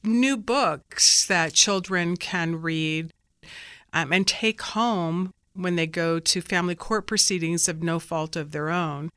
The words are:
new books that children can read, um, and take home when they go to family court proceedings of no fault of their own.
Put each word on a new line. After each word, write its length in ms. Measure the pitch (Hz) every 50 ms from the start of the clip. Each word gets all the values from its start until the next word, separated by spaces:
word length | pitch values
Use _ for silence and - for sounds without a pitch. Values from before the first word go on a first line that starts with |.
| -
new 320 | 220 226 240 254 269 277
books 880 | 233 202 - 240 277 262 175 151 135 - _ - - - - - - -
that 280 | - 196 175 165 160 160
children 600 | - - - 202 190 180 185 190 180 175 170 180
can 460 | 175 - - - 180 165 165 165 160 160
read, 500 | 165 160 160 160 156 156 160 165 165 - _ _ _ _ _ - - - - - - - - - _ -
um, 200 | 160 165 131 165
and 160 | 185 190 -
take 340 | - - - 220 214 - -
home 680 | - - 214 233 240 220 185 170 165 165 175 185 185 - _ _ _ _
when 200 | 185 180 180 180
they 120 | 170 165 160
go 320 | 160 175 165 165 165 165
to 200 | 165 - - 185
family 360 | 165 - 202 180 170 175 175
court 280 | 165 - - 220 214 202
proceedings 640 | - 214 202 - - 196 180 165 160 170 170 - -
of 140 | 170 160 165
no 160 | 170 165 165
fault 380 | 160 - 170 160 156 156 160
of 160 | 170 151 147 151
their 160 | 156 151 156
own. 420 | 170 180 175 156 147 143 147 165 _